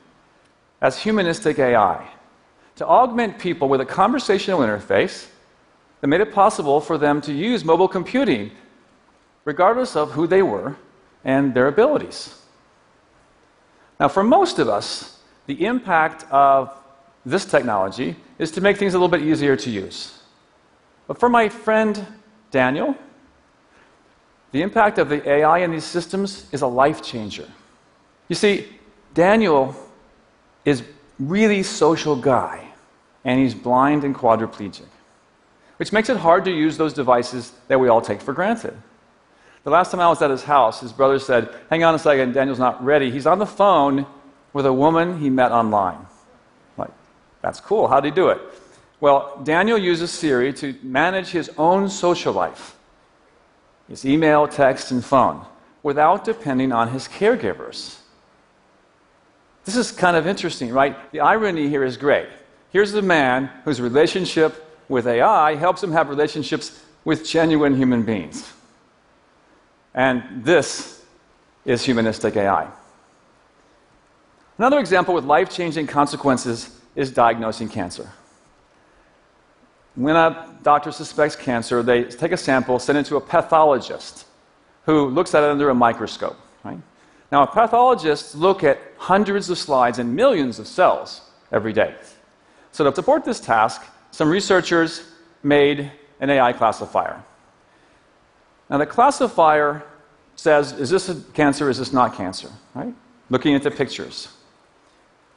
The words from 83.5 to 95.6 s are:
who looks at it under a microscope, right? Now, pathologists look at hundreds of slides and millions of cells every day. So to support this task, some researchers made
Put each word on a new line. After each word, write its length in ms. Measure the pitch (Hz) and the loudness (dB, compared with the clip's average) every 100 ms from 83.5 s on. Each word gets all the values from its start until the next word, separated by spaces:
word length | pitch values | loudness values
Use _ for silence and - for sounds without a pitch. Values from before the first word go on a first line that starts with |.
| 160 156 127 - - - - - _ _ _ _ _ - | 4 4 2 -2 -12 -14 -20 -20 _ _ _ _ _ 0
who 240 | 156 143 | 2 2
looks 240 | 135 180 | 0 0
at 80 | 160 | 2
it 60 | 147 | 2
under 180 | 143 147 | 2 2
a 60 | |
microscope, 640 | 123 120 117 107 - - - _ _ | 4 2 0 -8 -8 -10 -10 _ _
right? 140 | 104 170 - _ _ _ - | -18 -16 -18 _ _ _ -2
Now, 140 | 143 | 2
pathologists 920 | 135 202 226 233 247 233 156 147 - | 2 2 2 4 4 2 0 -2 -4
look 300 | 147 180 190 | -2 0 2
at 140 | 151 131 - - | 2 0 -4 -10
hundreds 540 | - 190 202 202 180 | 0 2 2 -2 -4
of 80 | 170 | -6
slides 400 | - 135 120 120 | -2 2 2 0
and 180 | 120 135 | -4 0
millions 420 | 262 208 135 107 | 2 2 -2 -6
of 80 | 107 | -10
cells 540 | - 170 82 - - - _ - | 0 2 2 -4 -18 -20 _ -6
every 240 | 110 110 | -4 -2
day. 200 | 107 87 - - - _ _ _ _ _ | 0 0 -2 -20 -20 _ _ _ _ _
So 120 | - | -2
to 100 | 143 | 0
support 300 | 135 185 311 | 0 0 0
this 160 | 311 233 | 0 -6
task, 420 | - 113 110 - - _ _ | 0 2 2 -2 -18 _ _
some 200 | - 156 | -4 0
researchers 720 | 185 196 185 175 170 165 - - _ _ _ | 0 2 0 2 0 0 -4 -18 _ _ _
made 500 | 143 147 | 0 4